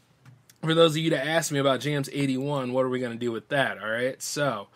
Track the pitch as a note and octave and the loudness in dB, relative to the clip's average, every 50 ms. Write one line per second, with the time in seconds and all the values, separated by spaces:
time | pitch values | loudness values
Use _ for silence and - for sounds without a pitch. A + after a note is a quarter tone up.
0 | _ _ _ _ - - - - _ - - _ - D#3+ D#3+ E3 E3 D#3+ D3 D#3+ | _ _ _ _ -20 -20 -20 -20 _ -20 -14 _ -2 2 6 6 6 6 6 2
1 | D#3+ D#3+ D#3+ C#3 C#3+ D#3 D#3+ E3 D3+ - D3 C#3 C3+ C#3 C3 A#2+ C3 D3 D3 C#3+ | 2 2 0 0 0 0 0 0 0 0 0 2 2 2 2 2 0 -2 -2 -2
2 | C#3+ C#3+ - C#3+ C#3 C3+ C3 C3 C#3 D3 D3 C3+ B2+ B2 B2 C3 C3 B2+ B2+ B2+ | -2 -2 -2 -2 0 0 0 -2 -2 -2 -2 -4 -4 -2 0 0 0 0 -2 -2
3 | B2+ A#2+ A#2 A2+ A#2+ A#2+ A2+ G#2+ - - C#3+ C#3 B2+ A2 G2 G2 G2+ A2 A2+ A#2+ | -4 -4 -4 -4 -4 -4 -4 -4 -4 -2 0 0 0 0 -2 -4 -4 -4 -2 -2
4 | B2+ C3 C3 - - - - D3 D3 C3+ A2+ G#2 G2+ - _ | -2 -4 -4 -6 -10 -8 -4 -2 -2 -2 -2 -4 -8 -14 _